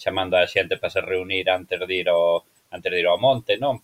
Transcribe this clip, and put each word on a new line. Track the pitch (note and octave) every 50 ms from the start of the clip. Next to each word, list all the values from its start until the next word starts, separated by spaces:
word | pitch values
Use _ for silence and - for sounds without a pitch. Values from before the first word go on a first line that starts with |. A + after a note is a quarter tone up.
chamando | - F#2 F#2 F#2+ F#2+ F#2 F2+ F2+
á | F2+ -
xente | - G2+ F#2 E2 F#2 -
para | - F2
se | - F#2+ F#2
reunir | F#2 F#2+ F#2 F#2 F#2 F#2+ F#2+ F2+ F#2+ F#2
antes | F2+ F2 - F#2
de | F2 F#2 F2+ F#2+ F#2
ir | F2 F2+
ao, | F2 E2+ F2 F2 E2+ E2+ - _ _ _ _ _ -
antes | F2+ E2 F2+
de | F2+ F2+
ir | E2+
ao | F2 F2 F2+
monte, | A2+ C3+ C#3 A#2+ - - G2+ G#2+
non? | C3 C#3+ B2+ G#2+